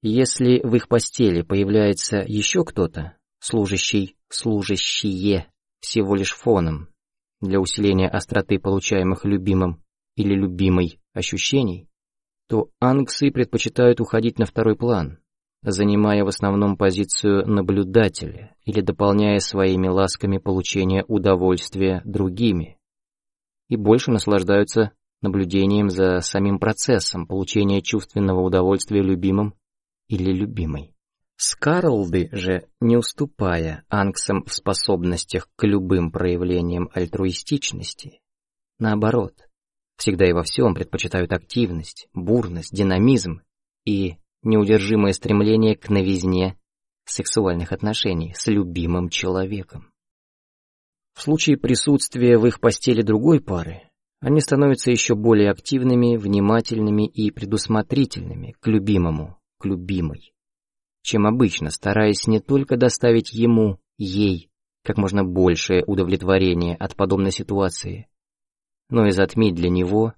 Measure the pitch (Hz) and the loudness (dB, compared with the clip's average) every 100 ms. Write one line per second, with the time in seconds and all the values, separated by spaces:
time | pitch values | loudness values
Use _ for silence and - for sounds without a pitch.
0 | 110 113 127 - 123 127 - 117 - 120 | 0 0 0 2 4 4 4 0 2 -2
1 | - - 113 85 82 98 98 107 104 98 | -2 0 2 2 -2 -2 2 2 2 0
2 | - 104 98 107 - 185 165 - 85 82 | -2 -4 -2 -4 -2 -2 -2 -2 -4 -4
3 | 80 _ _ _ - 117 101 95 - 104 | -12 _ _ _ -4 -2 -2 -2 -2 -2
4 | 98 _ _ - 117 107 92 98 - - | -4 _ _ -8 -2 -2 -2 -4 -4 -4
5 | 104 92 101 95 - _ _ _ - 113 | -4 -2 0 0 -2 _ _ _ -6 -2
6 | 98 101 95 - - 104 82 78 82 _ | 0 0 -2 -4 0 2 0 -4 -12 _
7 | _ _ _ _ 98 98 92 - 101 92 | _ _ _ _ -2 0 -2 0 2 2
8 | 92 98 - 101 98 98 98 98 - 101 | 0 -2 -2 -4 -2 -2 0 -2 -2 -2
9 | 92 92 101 101 92 92 92 82 _ _ | 0 -2 -2 -2 0 0 0 -4 _ _
10 | _ - 98 98 98 90 95 92 87 - | _ -6 0 0 0 0 2 2 0 -4
11 | _ - 90 - - 139 117 90 - _ | _ -10 -8 -6 -2 0 -2 -6 -14 _
12 | _ _ _ _ _ 110 - _ 127 135 | _ _ _ _ _ -2 -2 _ 0 2
13 | 135 - 143 131 120 117 127 - 123 120 | 0 -2 -2 0 -2 -2 -4 2 4 4
14 | 117 113 113 - 113 - 110 107 120 107 | 0 0 -2 -2 -2 0 0 0 0 -2
15 | 73 82 _ _ _ _ 104 95 104 104 | -4 -10 _ _ _ _ -6 0 2 2
16 | 104 104 98 - 101 101 104 95 98 92 | 2 2 0 -2 -2 0 0 2 0 0
17 | 101 - 107 98 98 104 92 98 92 104 | -4 -2 2 2 2 0 0 0 2 2
18 | 104 - - - 107 _ - 104 101 92 | 2 -2 -12 -12 -20 _ -6 -2 -2 0
19 | 101 101 104 101 - 98 95 92 92 92 | 2 2 2 2 0 0 2 2 2 2
20 | 95 - 98 95 104 92 90 98 92 95 | 0 0 -4 -2 -2 -4 -2 -2 0 0
21 | 95 107 95 92 92 90 - 95 95 92 | 0 0 2 2 2 0 -2 -2 -2 -2
22 | 110 101 95 92 117 90 78 - _ _ | -6 -4 -4 0 0 0 -4 -12 _ _
23 | _ _ _ _ _ _ _ 113 104 117 | _ _ _ _ _ _ _ -2 4 4
24 | - 113 98 101 92 101 101 - 107 _ | 4 -2 2 0 2 2 2 0 0 _
25 | _ _ 107 98 92 98 95 101 101 90 | _ _ -4 -2 0 0 2 2 0 2
26 | 95 90 - 98 98 98 107 110 - 117 | 2 0 -2 -2 0 0 -2 -2 0 0
27 | - 90 82 95 95 107 101 98 - 107 | 0 -8 -6 -6 -4 0 0 0 -2 -6
28 | - - 98 92 92 92 92 98 - 104 | -4 -2 0 0 2 2 2 0 0 0
29 | 95 92 95 95 104 - _ _ _ _ | 2 0 0 0 -2 -6 _ _ _ _
30 | _ 98 92 92 104 110 80 73 76 _ | _ -4 -2 -2 -4 -4 -6 -6 -10 _
31 | _ _ _ _ - - - 175 180 117 | _ _ _ _ -6 -4 -2 0 2 0
32 | 92 90 85 101 92 92 - _ 117 120 | 0 -2 -2 -6 -4 -4 -4 _ 2 2
33 | 117 - 143 _ 98 85 80 78 _ 104 | 2 -6 -8 _ -2 -2 -4 -8 _ -2
34 | 98 - - 98 - - - 95 - 95 | -2 -2 -4 -4 -4 -8 -4 -4 0 0
35 | 87 87 - 92 - _ 104 101 92 92 | 0 -4 -4 -8 -8 _ 0 0 0 0
36 | 82 85 92 90 90 90 87 87 87 - | 0 -2 -2 -2 0 -2 -2 -4 -4 -4
37 | 87 - 95 90 - 143 - 90 90 - | -4 -2 -4 -4 -6 -6 -4 -10 -12 -16
38 | 143 _ _ _ _ _ _ _ 113 107 | -20 _ _ _ _ _ _ _ -2 0
39 | 107 120 101 _ _ _ _ _ _ _ | 2 0 -2 _ _ _ _ _ _ _
40 | - 92 92 85 82 - 123 82 - - | -4 2 4 2 -2 0 0 0 -4 -6
41 | 87 92 87 90 - 120 110 85 78 - | -4 -4 -2 -4 -4 -2 -2 -4 -10 -16
42 | - - 87 120 101 87 78 95 98 92 | -14 -10 0 0 0 -8 -10 -2 0 4
43 | 113 131 90 80 _ _ _ _ - 101 | 4 2 0 -10 _ _ _ _ -4 -2
44 | 95 82 _ _ 113 110 104 107 98 107 | -4 -6 _ _ 0 2 4 2 4 2
45 | 101 95 - 104 104 110 110 104 - 101 | 2 0 0 2 4 4 4 0 0 0
46 | 95 95 92 92 95 98 _ _ _ _ | 2 0 0 0 0 -4 _ _ _ _
47 | - - - - 98 85 85 - 104 110 | -14 -10 -4 0 0 -2 -6 -4 -4 -2
48 | 107 87 82 - - 104 90 85 85 87 | -2 -4 -6 -6 -2 0 0 -4 -2 -2
49 | 90 - 95 92 95 104 92 - - _ | -2 -4 -4 -2 -4 -8 -12 -18 -20 _
50 | _ _ _ _ _ _ _ _ _ _ | _ _ _ _ _ _ _ _ _ _
51 | _ - - 151 - 143 - 123 - 143 | _ -12 -2 0 2 0 2 0 2 0
52 | - 127 120 117 117 - 120 110 - 117 | 0 0 4 6 6 2 0 0 0 0
53 | 107 107 139 160 - 90 82 87 _ _ | 2 2 4 2 0 -6 -6 -12 _ _
54 | _ _ 127 151 - 139 143 131 - 120 | _ _ 0 2 2 2 2 2 0 0
55 | - 110 110 107 104 98 - 135 127 123 | 0 0 4 4 4 0 -2 -2 2 2
56 | 120 117 101 101 101 113 113 113 107 104 | 2 0 0 2 2 2 0 -2 0 0
57 | 107 - 107 - 101 107 - 110 104 131 | -2 -2 -4 -4 -4 -4 -2 -2 0 0
58 | 131 - 85 123 - - - 110 98 98 | -2 -4 -12 -12 -14 -8 0 0 2 0
59 | 85 78 78 - _ _ 98 95 90 95 | 2 -2 -8 -14 _ _ -6 -6 -4 -4
60 | 80 73 - _ _ _ _ _ _ _ | -4 -8 -18 _ _ _ _ _ _ _
61 | - 110 104 120 117 - 78 - 98 101 | -4 0 2 2 0 0 -8 -6 -2 2
62 | 107 101 - 110 - 139 135 123 123 - | 2 2 0 -2 2 0 0 2 2 2
63 | 120 117 113 110 117 117 107 95 _ _ | 2 2 0 0 2 4 2 -2 _ _
64 | 101 98 104 90 - _ _ _ - 110 | -6 0 0 0 -6 _ _ _ -6 -2
65 | 98 101 95 90 92 82 - 92 - 98 | 0 0 0 2 2 2 0 0 0 -2
66 | 90 92 90 95 95 85 87 85 85 - | 0 -2 2 2 4 2 -2 -4 -8 -2
67 | 98 95 98 - 95 98 95 - 95 92 | 0 2 0 -2 -4 -2 -2 -4 -12 -14
68 | - _ _ _ _ _ _ _ _ 120 | -16 _ _ _ _ _ _ _ _ 2
69 | 104 92 95 - 110 85 87 90 90 104 | 2 4 0 2 0 2 0 0 2 0
70 | 113 | 0